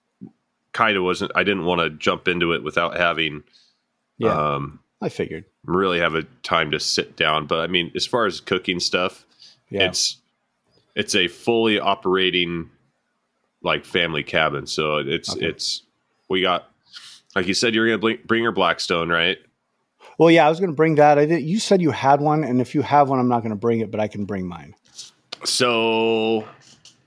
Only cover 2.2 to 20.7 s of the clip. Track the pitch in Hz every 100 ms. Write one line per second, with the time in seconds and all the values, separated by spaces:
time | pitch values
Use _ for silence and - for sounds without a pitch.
2.2 | 92 87 85 80 73 85 85 87 87 80
3.2 | 80 76 _ _ _ _ _ _ _ -
4.2 | 110 78 76 71 71 - _ - - -
5.2 | 82 78 - _ - 90 95 87 82 80
6.2 | 80 _ - 85 78 78 - - - -
7.2 | 78 78 73 82 85 90 82 90 - 123
8.2 | 104 82 - 92 - 87 - 90 92 -
9.2 | _ _ - _ _ 101 92 90 - -
10.2 | _ _ _ _ _ _ _ - 104 101
11.2 | 87 - - 117 113 104 101 98 92 95
12.2 | 92 90 85 85 82 _ _ _ _ _
13.2 | _ _ _ _ 85 76 - 92 85 76
14.2 | - 82 78 71 - - 76 76 67 85
15.2 | - 98 80 - - - _ _ _ _
16.2 | - 95 92 87 - _ _ - - -
17.2 | _ 98 92 92 120 110 113 107 113 113
18.2 | - 113 117 95 87 - - 87 85 85
19.2 | 87 - _ _ _ _ _ _ - -
20.2 | 165 165 151 165 190